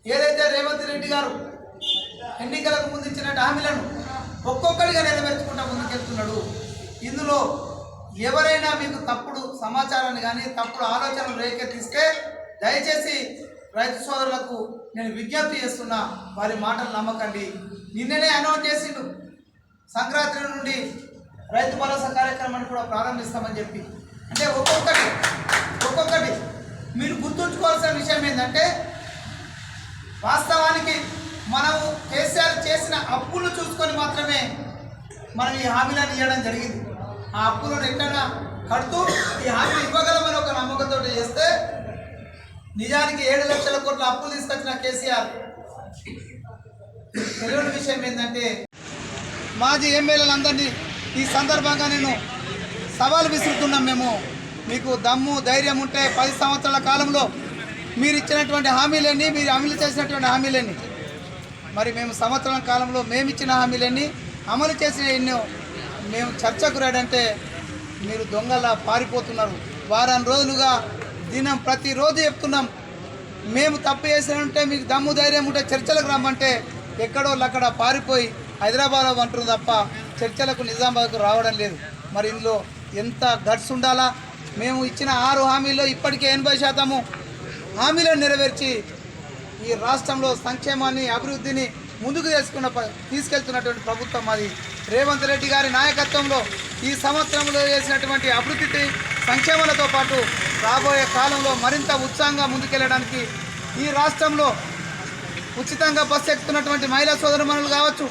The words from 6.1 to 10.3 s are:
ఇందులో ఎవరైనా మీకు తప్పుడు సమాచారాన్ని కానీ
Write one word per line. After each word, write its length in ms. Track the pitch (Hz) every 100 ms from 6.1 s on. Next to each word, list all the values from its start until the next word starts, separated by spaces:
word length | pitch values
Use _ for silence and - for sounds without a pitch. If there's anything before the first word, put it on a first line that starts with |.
| 226 214 214 - - - - - - 247
ఇందులో 300 | 269 294 285 - - - - - - - 190 233
ఎవరైనా 420 | 302 311 311 302 294
మీకు 180 | 277 - 247
తప్పుడు 300 | 240 285 269 262 -
సమాచారాన్ని 600 | 226 262 262 262 254 240
కానీ 180 | 226